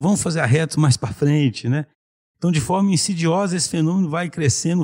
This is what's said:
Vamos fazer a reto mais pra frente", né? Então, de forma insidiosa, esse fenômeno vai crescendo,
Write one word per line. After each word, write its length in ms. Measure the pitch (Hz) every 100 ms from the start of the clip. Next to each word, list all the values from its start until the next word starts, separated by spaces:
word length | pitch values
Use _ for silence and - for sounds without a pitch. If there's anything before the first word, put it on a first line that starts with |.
Vamos 220 | 156 202
fazer 180 | - 160
a 60 | 135
reto 340 | 139 160 -
mais 160 | 151 123
pra 160 | 117
frente", 560 | 98 143 151 139 107 117
né? 180 | 139 151 _ _ _ _ _
Então, 140 | 175
de 100 | 160
forma 300 | - 185 196
insidiosa, 680 | 180 - 180 165 175 202 175
esse 120 | -
fenômeno 400 | 170 156 185 180
vai 200 | 156 175
crescendo, 540 | 175 147 - 165 180